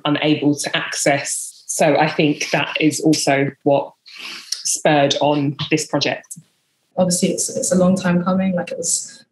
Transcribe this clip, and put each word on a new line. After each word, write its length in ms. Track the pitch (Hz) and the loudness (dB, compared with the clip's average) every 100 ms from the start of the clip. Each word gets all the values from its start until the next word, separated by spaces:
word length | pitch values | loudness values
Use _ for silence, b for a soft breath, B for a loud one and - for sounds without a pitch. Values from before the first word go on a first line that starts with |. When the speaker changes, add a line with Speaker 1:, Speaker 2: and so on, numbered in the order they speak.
| 147 | -2
Speaker 1:
unable 500 | 147 151 151 143 147 | 0 0 0 0 0
to 220 | - 165 | -2 -4
access. 840 | - - 156 143 - - - - - | -4 -2 0 0 -2 -8 -10 -14 -10
So 320 | - 165 143 | 0 2 4
I 100 | 156 | 2
think 440 | - 151 151 - | 2 0 0 -2
that 260 | 147 - - | -2 -4 0
is 200 | 156 147 | 0 2
also 500 | 156 151 - 139 139 - | 2 2 2 2 0 -2
what 280 | 147 139 - - B B B B B B | 0 0 0 -12 B B B B B B
spurred 520 | - - 170 151 143 - | -4 0 2 4 4 2
on 360 | 143 147 143 147 - | 2 2 0 -4 -2
this 160 | 156 - | -2 0
project. 500 | 147 139 - - - - _ _ _ _ - | -2 -2 -4 -8 -20 -20 _ _ _ _ -2
Speaker 2:
Obviously, 320 | 180 175 175 | 0 0 0
it's, 200 | - - | -2 -4
it's 220 | 175 - | -4 0
a 40 | 180 | 2
long 200 | 180 190 | 4 2
time 280 | 180 175 | 2 0
coming. 300 | 185 185 190 | 0 0 0
Like, 180 | 175 170 | -2 -4
it 60 | - | -6
was 480 | 170 - - - _ | -4 -4 -6 -16 _